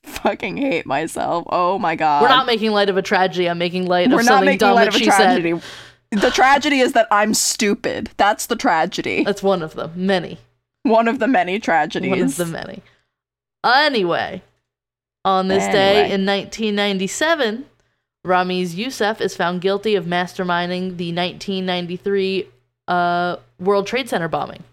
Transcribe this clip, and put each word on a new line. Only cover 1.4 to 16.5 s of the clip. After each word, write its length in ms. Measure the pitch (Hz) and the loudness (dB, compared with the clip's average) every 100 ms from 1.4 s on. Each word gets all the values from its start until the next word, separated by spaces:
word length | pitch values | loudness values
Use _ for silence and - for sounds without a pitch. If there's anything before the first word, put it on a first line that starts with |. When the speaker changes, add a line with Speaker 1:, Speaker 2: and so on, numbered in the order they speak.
| - | -2
Speaker 1:
Oh 280 | 175 180 190 | 0 0 0
my 180 | 170 160 | -2 0
God. 260 | 156 143 | 2 4
Speaker 2:
We're 60 | 247 | 4
not 180 | 262 254 | 4 2
making 240 | 226 220 | 0 2
light 160 | 208 202 | 2 2
of 80 | 190 | 0
a 60 | |
tragedy. 460 | 185 190 190 170 175 | 0 2 2 0 -2
I'm 100 | 170 | 0
making 280 | 175 180 180 | -2 -2 0
light 220 | 180 185 | 2 4
Speaker 1:
We're 120 | 233 | 4
Speaker 2:
of 60 | 240 | 4
Speaker 1:
not 60 | |
Speaker 2:
something 140 | 262 - | 4 4
Speaker 1:
making 120 | 196 | 4
Speaker 2:
dumb 160 | 208 233 | 4 4
Speaker 1:
light 80 | |
Speaker 2:
that 40 | 220 | 4
Speaker 1:
of 60 | |
a 40 | 214 | 4
Speaker 2:
she 60 | 220 | 4
said. 100 | 202 190 180 | 6 4 4
Speaker 1:
tragedy. 200 | 165 170 - - - _ _ | 0 -4 -6 -18 -20 _ _
The 180 | 208 247 | 0 0
tragedy 480 | - 262 277 294 277 | 2 4 4 2 2
is 120 | 254 | 2
that 160 | 233 220 | 2 2
I'm 240 | 208 214 | 2 2
stupid. 760 | 214 - - 208 202 - 82 - - | 0 -2 0 -2 0 -4 -6 -10 0
That's 300 | 202 220 - | 0 0 -4
the 100 | - | -2
tragedy. 680 | 254 165 170 - 127 92 | 0 0 0 -4 -4 -2
Speaker 2:
That's 180 | 165 196 | -2 -2
one 200 | 196 185 | -2 -2
of 120 | 156 | -4
them. 180 | - 165 170 | -10 -10 -4
Many. 420 | 185 190 160 - _ _ _ _ | -2 -2 -2 -14 _ _ _ _
Speaker 1:
One 240 | 277 226 233 | 2 2 2
of 100 | 262 | 0
the 80 | 220 | 2
many 320 | 214 175 196 | 2 0 -2
tragedies. 520 | - 160 151 - 180 | 0 0 0 -4 -2
Speaker 2:
One 120 | 180 | 0
of 140 | 180 175 | 0 -2
the 100 | 170 | -6
many. 360 | 165 - - _ _ _ _ _ _ _ _ | -6 -12 -16 _ _ _ _ _ _ _ _
Anyway, 800 | 208 254 302 247 175 147 98 180 _ _ _ _ _ _ _ _ | 2 4 4 2 0 -2 -4 -10 _ _ _ _ _ _ _ _
on 240 | 190 190 190 | 0 0 2
this 160 | 190 196 | 0 2
day 320 | 196 196 208 | 4 4 4
Speaker 1:
Anyway. 140 | 196 | 2
Speaker 2:
in 100 | 196 | 0
nineteen 500 | 190 196 - | 0 -2 -4